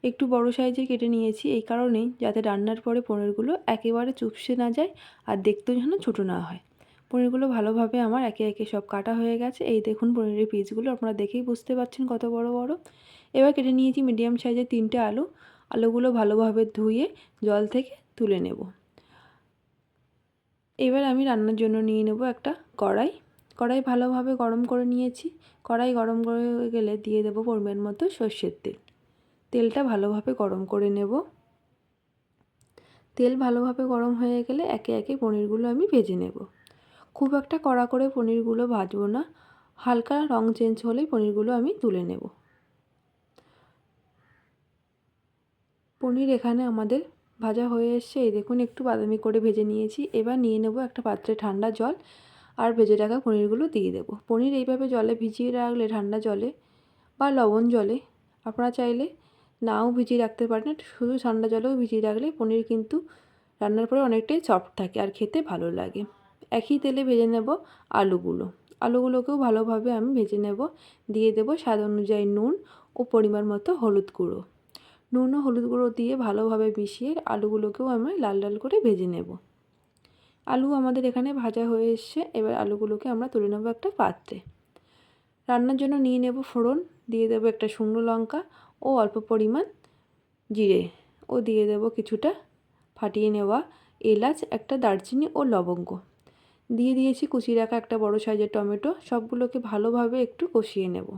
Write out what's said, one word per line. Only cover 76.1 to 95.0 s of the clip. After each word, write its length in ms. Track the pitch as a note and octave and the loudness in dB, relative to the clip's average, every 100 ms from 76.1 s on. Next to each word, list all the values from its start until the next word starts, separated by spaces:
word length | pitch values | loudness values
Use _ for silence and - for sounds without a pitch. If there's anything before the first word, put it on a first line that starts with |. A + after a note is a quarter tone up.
| C4 A3+ | 0 0
ভালোভাবে 420 | G3+ A3 A3 A3 G#3+ | 0 0 2 0 0
মিশিয়ে 340 | G3+ - B3+ E4 - | -4 -4 -6 -4 -2
আলুগুলোকেও 600 | G#3+ G#3+ G#3+ G#3+ G#3 C4 | -2 0 0 -2 -2 -2
আমি 220 | A#3+ B3 F#4+ | 0 0 0
লাল 140 | A#3 G3 | 0 0
লাল 120 | G3+ G#3 | -2 -4
করে 180 | C4 G#4+ A#3 | 0 2 4
ভেজে 220 | F#3+ F3+ | 2 0
নেব। 220 | E3+ F3 F#3 _ _ _ _ _ _ _ _ _ _ - | -4 -8 -12 _ _ _ _ _ _ _ _ _ _ -4
আলু 200 | B3+ C4+ C#4+ | 0 0 2
আমাদের 240 | C4 B3+ B3+ | 2 2 0
এখানে 240 | B3+ B3+ | 0 -2
ভাজা 300 | C#4 A#3 A3 A#3 | -2 -4 -2 0
হয়ে 160 | A3+ A3+ A3+ | 2 2 0
এসছে, 240 | - - - | -2 -6 -6
এবার 200 | A#3 A3 A#3 | -2 -2 0
আলুগুলোকে 440 | G#3 G#3 G#3+ G#3+ C4 | 0 0 -2 -4 -4
আমরা 180 | A3+ B3+ | -4 -2
তুলে 200 | A#3+ G3+ | -2 0
নেব 160 | G#3 A3 A3+ | -2 -4 -4
একটা 140 | F#4+ G4+ | -6 0
পাত্রে। 400 | G3+ F3 - G3+ - - _ _ _ _ _ _ _ _ - | -2 -2 -12 -14 -16 -20 _ _ _ _ _ _ _ _ -2
রান্নার 300 | B3 B3 C4+ | 2 2 2
জন্য 140 | C#4 C#4+ C4 | 0 2 2
নিয়ে 140 | B3+ | 2
নেব 180 | B3 B3 | 0 -2
ফোড়ন, 360 | C4+ B3 A#3 C#4+ F4+ _ - | -4 0 2 2 -2 _ -6
দিয়ে 160 | A3+ A3+ | 0 2
দেব 160 | A3+ A3 | 2 2
একটা 220 | A3 G#3+ | 0 -4
শুকনো 340 | G#3+ A3 A3 | -2 -2 0
লঙ্কা 400 | A#3 A3+ A3+ D4+ F#4 - - _ | 0 0 -2 -4 -8 -14 -20 _
ও 80 | C4 C4 | 0 2
অল্প 140 | G#3+ - G#3+ | 2 -2 -2
পরিমাণ 360 | A3+ G#3+ B3+ G#4 - _ _ _ _ _ _ _ | 2 2 0 -2 -8 _ _ _ _ _ _ _
জিরে, 320 | G#3+ G#3 F3+ F3 - _ _ - | 0 4 4 2 -10 _ _ -4
ও 60 | B3+ | -2
দিয়ে 220 | A3 G#3+ G#3 | 0 2 2
দেব 180 | G#3 A3 | 2 -2
কিছুটা 420 | A3 G#3+ G#3+ C#4+ F#4+ - _ _ _ _ _ | -2 -4 0 -2 -2 -10 _ _ _ _ _
ফাটিয়ে 320 | G#3+ G#3 G#3+ | -6 0 0
নেওয়া 300 | G#3 G3+ A3+ E4+ - _ _ | 2 2 0 -2 -14 _ _
এলাচ, 360 | A3 G#3+ A#3+ D4+ - A3 | 4 4 4 0 -4 -6
একটা 180 | - C4+ | -4 0
দারচিনি 480 | A#3+ G3 | 2 0